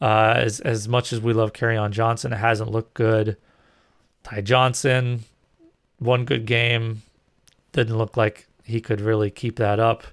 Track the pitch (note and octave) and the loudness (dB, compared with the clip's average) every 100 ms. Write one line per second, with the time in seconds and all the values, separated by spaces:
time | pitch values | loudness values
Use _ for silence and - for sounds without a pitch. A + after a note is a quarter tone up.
0 | A#2 A2 A2 B2 A#2 G#2+ - A2+ G#2+ B2 | 2 4 4 4 0 -2 -4 -4 0 -2
1 | - A#2 A2+ A2+ A2 - A#2 A2 G#2 G#2 | 0 -2 0 2 0 0 -2 0 -2 0
2 | A2+ A#2 B2+ G#2 A2+ G#2+ A2 A2 - - | 0 0 -4 0 0 0 0 -4 -6 0
3 | A2 A2 G#2+ G2+ _ _ _ _ _ _ | 2 2 0 -4 _ _ _ _ _ _
4 | _ _ - G#2 G2+ B2+ C3 B2 C#3 B2+ | _ _ -12 -8 0 2 2 2 0 0
5 | B2 A#2+ A2 _ _ _ _ _ _ - | 0 -4 -10 _ _ _ _ _ _ -6
6 | A#2 B2 A#2+ B2 A2+ A#2 A#2+ A#2 A2+ A2 | 0 0 0 -4 0 0 0 0 -4 -8
7 | - _ _ _ _ _ _ - A2+ A2+ | -14 _ _ _ _ _ _ -2 -2 0
8 | G#2+ A#2+ A2 - _ _ - A2+ - G#2 | -2 0 0 -2 _ _ -8 -6 -4 -4
9 | G#2+ G#2+ G#2 - A#2+ - G#2 G#2 A2+ A2+ | 0 0 0 -4 -8 -2 0 2 2 0
10 | - | -6